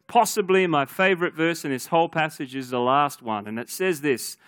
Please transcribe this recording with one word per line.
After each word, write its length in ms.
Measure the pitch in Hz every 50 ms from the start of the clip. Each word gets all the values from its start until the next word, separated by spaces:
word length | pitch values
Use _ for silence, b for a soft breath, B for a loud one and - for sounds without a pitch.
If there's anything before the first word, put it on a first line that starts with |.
| _
Possibly 600 | - - 240 226 - - 214 202 180 190 190 185
my 180 | 175 156 143 135
favorite 500 | - - - 190 190 190 165 180 160 -
verse 300 | 156 160 165 165 160 -
in 60 | 151
this 160 | 135 120 -
whole 220 | - 175 165 170 160
passage 460 | - 165 156 156 - - 151 127 127
is 160 | 135 131 123
the 100 | 127 123
last 420 | 123 123 135 143 147 143 - -
one, 240 | 127 113 110 104 104
and 120 | 104 110 117
it 120 | 123 -
says 320 | - - 185 190 170 139
this, 340 | 143 147 127 113 - - - b b